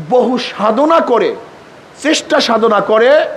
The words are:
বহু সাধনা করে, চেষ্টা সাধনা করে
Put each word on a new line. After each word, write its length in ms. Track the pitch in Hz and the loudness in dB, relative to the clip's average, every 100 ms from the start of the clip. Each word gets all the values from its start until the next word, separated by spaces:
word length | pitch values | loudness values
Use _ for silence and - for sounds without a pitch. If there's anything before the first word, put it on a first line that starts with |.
| 156 | -2
বহু 280 | 247 233 247 | 0 0 -2
সাধনা 600 | - - 208 220 302 330 | -6 -4 -2 0 2 2
করে, 360 | 254 226 160 107 - - - - - - | 2 0 0 -4 -12 -20 -20 -20 -20 -8
চেষ্টা 380 | 285 311 - 330 | -4 -2 0 -2
সাধনা 400 | - 226 220 202 | 0 0 0 0
করে 440 | 196 214 240 302 339 | 0 2 4 2 0